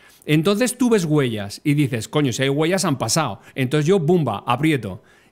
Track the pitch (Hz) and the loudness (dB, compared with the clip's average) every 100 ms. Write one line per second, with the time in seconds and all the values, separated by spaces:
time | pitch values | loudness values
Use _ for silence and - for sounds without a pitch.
0 | - _ - 151 160 208 247 - 247 226 | -20 _ 0 2 2 0 0 0 2 2
1 | 165 151 131 107 98 - 151 147 139 117 | 2 2 0 -2 -6 -4 0 2 0 -2
2 | 104 151 143 113 135 139 160 190 185 131 | -4 -2 0 0 -2 0 0 0 -2 -2
3 | 113 165 143 98 - - 127 151 151 196 | -2 -2 -2 -6 -10 -6 -2 0 2 2
4 | 151 180 135 101 - 123 156 143 104 95 | 2 2 0 -4 -2 0 0 0 -4 -12
5 | _ _ _ | _ _ _